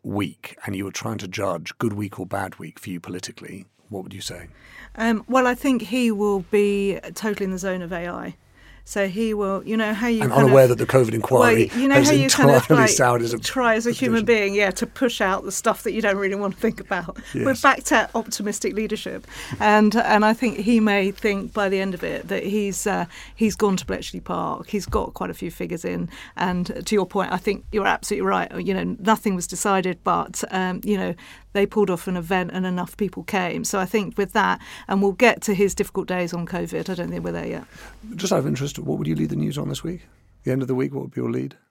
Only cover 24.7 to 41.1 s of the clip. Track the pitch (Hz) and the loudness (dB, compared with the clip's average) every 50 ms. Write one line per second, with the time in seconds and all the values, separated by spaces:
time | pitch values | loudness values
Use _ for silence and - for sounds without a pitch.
24.7 | - 202 185 - - 214 - - - - 190 180 170 - 190 170 - - 180 165 | -6 -6 -4 -2 -4 -4 -4 -4 -8 -8 -8 -8 -8 -8 -10 -12 -8 -8 -8 -8
25.7 | 175 170 - 185 175 175 175 170 - - - - - - 175 185 180 180 175 - | -8 -6 -6 -6 -4 -4 -6 -8 -10 -16 -20 -16 -6 -4 -4 -2 -2 -2 -4 -4
26.7 | - - 180 - 220 202 185 185 - 202 185 - 180 175 - 220 196 - - - | -6 -10 -2 0 0 0 0 0 -2 -2 -2 0 -4 -2 -2 -2 -4 -4 -8 -4
27.7 | - 214 196 196 - - - - 208 - 185 190 196 185 175 - - 180 175 185 | -4 0 2 2 0 0 -2 -4 -4 -2 0 0 0 0 -2 -4 -6 -6 -4 -2
28.7 | 190 190 175 180 175 - - 220 220 214 - 208 190 180 170 - - - - 208 | -2 -2 -2 -4 -6 -2 2 2 2 2 2 -2 -2 -2 -4 -6 -8 -2 0 2
29.7 | 196 190 180 185 175 - _ 190 170 170 160 - - - - - - 185 185 185 | 2 2 0 -2 -6 -2 _ 0 0 0 -2 -4 -6 -8 -8 -4 -2 -2 -2 -2
30.7 | 185 - - 202 208 185 185 180 170 - - - - - - - - 202 196 202 | -4 -4 -2 -2 -2 0 0 -4 -6 -8 -12 -20 -20 -20 -20 -4 0 0 0 2
31.7 | - 214 202 190 180 170 - 190 185 180 165 165 196 185 180 170 - 185 185 185 | 2 0 2 2 0 -2 -2 -4 -4 -4 -2 0 0 0 0 -2 -4 -4 -2 -2
32.7 | 180 180 175 - - - 214 185 - 190 170 - - 190 180 170 - 165 165 - | -2 -4 -4 -6 -4 -4 -4 -4 -4 -8 -8 -4 -2 -2 -2 -2 -4 -4 -4 -4
33.7 | - 196 185 180 - 214 196 - - - 202 - - 220 190 185 185 - - - | -2 -2 -2 0 0 -2 -2 -2 -4 -4 -4 0 0 2 2 2 0 -2 -6 -18
34.7 | - - - - 190 196 202 196 185 - 247 233 - - - - 202 180 202 190 | -18 -16 -6 -2 0 2 2 2 2 4 4 4 4 2 -2 -2 2 2 2 2
35.7 | - - 196 - _ 190 175 - 180 180 180 165 175 175 170 165 190 175 170 170 | 2 -2 -4 -4 _ -6 -4 -4 -4 -4 -4 -4 -4 -8 -8 -6 -6 -6 -6 -6
36.7 | 180 - 165 190 185 180 170 170 175 175 165 175 170 170 165 170 - 160 160 _ | -6 -6 -6 -6 -6 -6 -6 -8 -8 -6 -6 -6 -6 -6 -6 -8 -8 -10 -12 _
37.7 | - - - - - - - 214 - 165 185 - 196 160 135 147 147 127 139 143 | -20 -20 -20 -20 -20 -20 -16 -14 -8 -6 -2 0 0 0 0 -2 -2 -4 -4 -8
38.7 | - - - 135 151 151 156 151 160 151 156 151 143 143 151 - 139 147 143 143 | -8 -8 -6 -4 -4 -4 -2 -2 -2 -2 -2 -2 -2 -2 -4 -4 -4 -6 -6 -6
39.7 | 139 - - 165 180 175 - _ _ _ _ _ _ _ _ 135 127 135 131 123 | -8 -8 -8 -10 -10 -10 -14 _ _ _ _ _ _ _ _ -4 -2 -2 -2 -2
40.7 | 131 127 135 139 139 135 131 127 | -2 -2 -2 -4 -4 -8 -10 -8